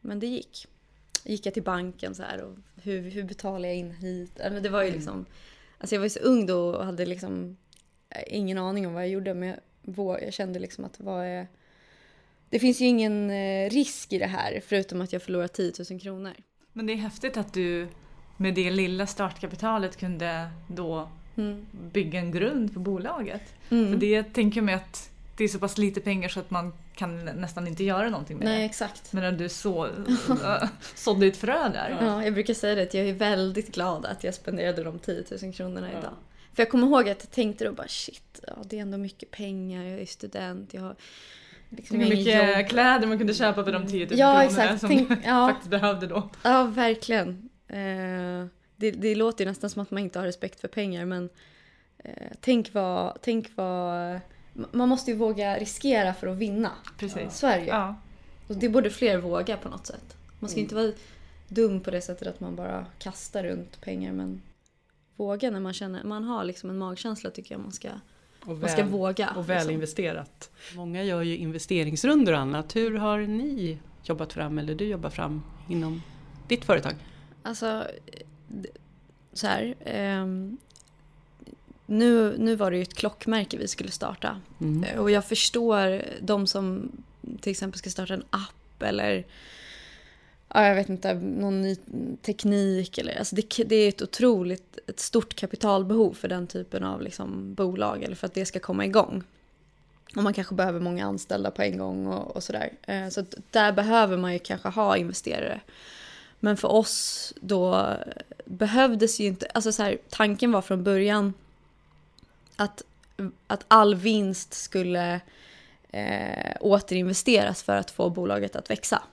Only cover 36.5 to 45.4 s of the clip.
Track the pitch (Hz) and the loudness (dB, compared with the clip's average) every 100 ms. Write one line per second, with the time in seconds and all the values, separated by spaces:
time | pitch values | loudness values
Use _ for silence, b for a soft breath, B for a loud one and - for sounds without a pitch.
36.5 | - 226 254 254 277 214 196 - - 214 | 0 4 6 8 8 6 0 -6 0 0
37.5 | 208 220 - - - - - - - - | 0 -4 -4 -10 -8 -10 -14 -20 -18 -14
38.5 | - 196 214 202 196 196 - - - 202 | -14 -10 -8 -6 -6 -6 -10 -16 -10 -8
39.5 | 190 185 180 180 185 185 - 202 196 185 | -6 -6 -6 -8 -8 -10 -12 -10 -8 -8
40.5 | 180 196 190 185 196 B B B B B | -8 -10 -10 -12 -12 B B B B B
41.5 | B B 220 - 226 220 208 196 214 208 | B B -16 -4 2 4 6 6 8 8
42.5 | 196 202 240 247 254 220 214 214 208 214 | 6 4 6 6 6 4 2 2 4 2
43.5 | 202 196 196 190 196 170 240 269 277 269 | 2 0 0 -2 -2 0 8 10 10 8
44.5 | 196 208 208 214 262 254 247 - 247 | 6 4 4 4 6 6 2 4 6